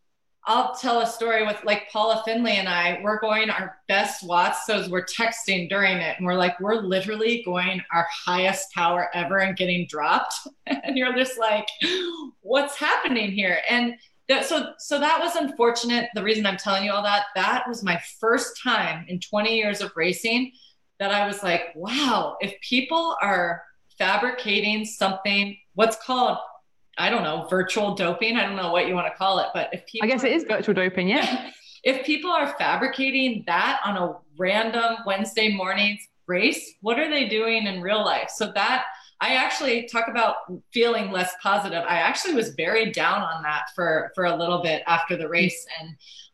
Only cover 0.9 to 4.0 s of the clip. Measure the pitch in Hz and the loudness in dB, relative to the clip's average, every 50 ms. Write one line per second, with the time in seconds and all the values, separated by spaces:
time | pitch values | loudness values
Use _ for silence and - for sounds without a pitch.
0.9 | 233 233 226 226 - - 226 233 226 220 214 214 208 - - 202 208 202 - - | 2 2 2 0 0 -2 0 0 2 2 2 0 -2 -2 0 0 0 0 0 -4
1.9 | - 214 214 226 220 220 - 220 226 233 240 220 208 196 190 185 175 175 175 180 | -2 0 2 2 2 2 0 -2 0 0 2 2 2 2 0 0 0 2 2 0
2.9 | 180 - 196 208 214 214 226 220 214 220 220 214 185 175 190 185 - - _ - | 0 0 -2 -2 0 0 0 0 2 2 2 0 0 -2 -4 -8 -10 -12 _ 0
3.9 | 196 202 | 2 2